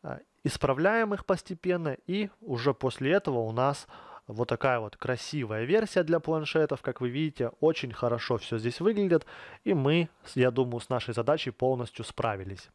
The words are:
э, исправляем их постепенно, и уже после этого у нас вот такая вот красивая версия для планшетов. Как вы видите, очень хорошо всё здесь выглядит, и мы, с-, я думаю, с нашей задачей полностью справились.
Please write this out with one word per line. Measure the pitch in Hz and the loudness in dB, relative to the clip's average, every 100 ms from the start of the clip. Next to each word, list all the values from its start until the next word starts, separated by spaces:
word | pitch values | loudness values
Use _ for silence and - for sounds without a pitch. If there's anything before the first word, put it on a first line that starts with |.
э, | 156 127 - _ | -10 -12 -14 _
исправляем | 143 - 139 135 180 226 214 | -4 0 0 2 2 2 0
их | 202 - | -4 -2
постепенно, | 185 - 180 185 175 160 127 - | -2 -2 -6 -2 -2 -2 -6 -4
и | 196 202 _ | -4 -4 _
уже | 220 123 135 | -6 -2 0
после | 135 131 - 135 | 0 -2 -2 2
этого | 190 160 123 | 2 2 -2
у | 110 | -2
нас | 113 135 143 - - - - - | 0 0 0 -10 -20 -20 -20 -14
вот | 107 120 | -4 -2
такая | 120 139 120 | 2 2 2
вот | 107 - | -2 -8
красивая | - 123 - 151 113 107 | -4 -4 -4 -6 -4 -4
версия | 120 208 220 190 | 2 2 2 0
для | 160 165 | 2 0
планшетов. | 160 160 151 160 151 139 | 2 -2 0 2 2 0
Как | - - | -4 -2
вы | 123 | -2
видите, | 131 156 - 120 - | 0 -2 0 -4 2
очень | 156 156 127 | 2 2 -6
хорошо | 113 120 117 - 117 | -2 0 0 0 -2
всё | - 113 | -2 -2
здесь | 117 - | -2 0
выглядит, | 185 208 196 165 - - - - | 2 2 4 2 2 -18 -18 -6
и | - | 0
мы, | 180 135 165 160 _ - | 2 4 4 2 _ -6
с-, | 127 | 2
я | 127 | 4
думаю, | 123 123 117 | 4 0 -2
с | - | -2
нашей | 123 - | -4 -2
задачей | 117 117 160 131 | -2 0 0 -2
полностью | - 127 127 117 - | -2 0 0 -4 -8
справились. | 110 - 117 101 95 95 - | -10 -4 -2 -2 -8 -10 -16